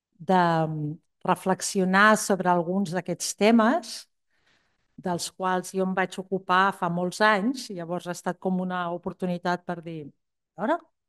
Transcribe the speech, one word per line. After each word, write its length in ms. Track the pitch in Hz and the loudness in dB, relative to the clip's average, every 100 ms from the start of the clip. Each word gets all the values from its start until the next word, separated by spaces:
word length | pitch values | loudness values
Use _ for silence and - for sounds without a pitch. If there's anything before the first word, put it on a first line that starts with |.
| _ - | _ -10
de, 140 | 165 185 170 165 160 | 2 4 4 2 0
mm, 300 | 156 147 160 _ _ 190 | -2 -6 -8 _ _ -2
reflexionar 920 | 175 190 185 - 202 185 190 214 214 | -2 0 -2 -2 -2 2 6 6 4
sobre 320 | - 185 180 | 2 0 2
alguns 420 | 175 165 190 175 | 2 2 -2 -2
d'aquests 440 | 180 175 165 - - | -4 -6 -6 -6 2
temes, 720 | 208 233 220 330 - - - _ _ _ _ _ _ _ _ - | 6 6 6 2 -4 -16 -16 _ _ _ _ _ _ _ _ -10
dels 320 | 185 175 - | -6 -6 -6
quals 400 | - 185 185 180 | -4 -2 -2 -2
jo 100 | 190 | -4
em 100 | 190 | -2
vaig 240 | 190 185 - | 0 -2 -4
ocupar 540 | 185 190 190 185 196 | -6 -6 0 2 2
fa 160 | 185 175 | 0 -4
molts 320 | 175 180 - | -2 -4 2
anys, 480 | 214 202 220 262 - | 2 4 0 -4 -8
i 60 | 180 | -10
llavors 320 | 165 175 175 | -8 -8 -8
ha 40 | |
estat 280 | 170 185 175 | -8 -8 -4
com 220 | 185 185 | -2 -2
una 300 | 185 180 175 | -4 -4 -6
oportunitat 760 | 175 180 - 185 175 180 175 - | -6 -8 -6 -6 -4 -2 -4 -4
per 160 | 175 | -10
dir, 300 | 165 160 143 _ _ _ _ - | -10 -12 -14 _ _ _ _ -8
«Ara, 220 | 220 339 _ _ | -4 -4 _ _